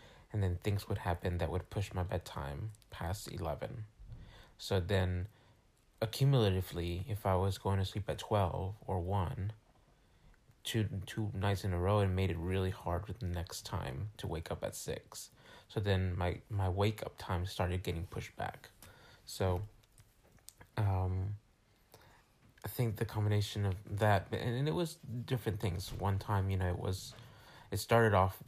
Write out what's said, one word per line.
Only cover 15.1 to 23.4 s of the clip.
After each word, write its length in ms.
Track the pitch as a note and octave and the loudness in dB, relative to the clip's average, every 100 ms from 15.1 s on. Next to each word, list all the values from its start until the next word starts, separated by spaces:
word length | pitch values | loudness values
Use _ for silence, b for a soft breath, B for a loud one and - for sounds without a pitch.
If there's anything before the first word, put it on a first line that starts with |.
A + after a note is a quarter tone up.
| - - B B B B | -16 -16 B B B B
So 120 | - | -2
then 380 | G2+ F#2+ F#2 F2+ | 2 2 2 2
my, 220 | F2+ - - | 0 0 -4
my 180 | G#2 F#2 | 0 0
wake-up 500 | F#2 G#2 A2 - - | 2 2 0 -8 -10
time 280 | - F2+ F#2+ | -4 -2 -2
started 360 | - F2+ F#2 | 0 0 0
getting 220 | F2+ E2+ | -2 -4
pushed 320 | F2 - - - | -4 -6 -8 -6
back. 340 | - - - - B B B B - | -8 -8 -18 -20 B B B B -16
So, 360 | - F#2+ F2+ G#2 - _ - - _ - - - - - - | -2 2 2 -2 -12 _ -20 -20 _ -20 -20 -20 -20 -10 0
um, 600 | G2+ F#2+ F#2 F#2 G2 G#2 - _ _ B B B B B B _ - - - | 2 4 2 0 -2 -4 -10 _ _ B B B B B B _ -20 -14 -10
I 20 | |
think 300 | - A#2 G2+ | -2 0 0
the 80 | G#2+ | -2
combination 600 | A2 G#2 G#2 | 0 2 2